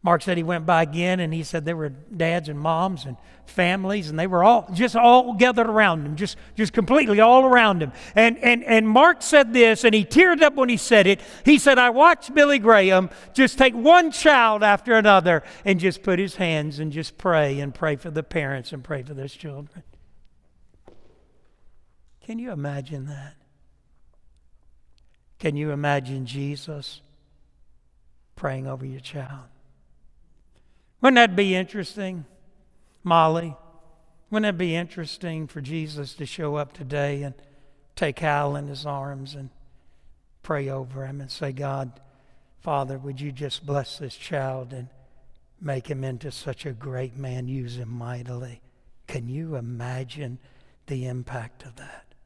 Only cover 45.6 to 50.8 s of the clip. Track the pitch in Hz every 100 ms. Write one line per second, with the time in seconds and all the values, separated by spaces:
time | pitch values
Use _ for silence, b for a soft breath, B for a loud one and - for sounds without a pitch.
45.6 | 151 135 123 135 131 123 147 - - 127
46.6 | 151 117 139 127 131 123 135 127 123 135
47.6 | 120 123 117 120 117 123 120 123 127 120
48.6 | _ _ _ - - 147 120 135 160 143
49.6 | 120 120 120 127 131 143 135 127 _ _
50.6 | _ _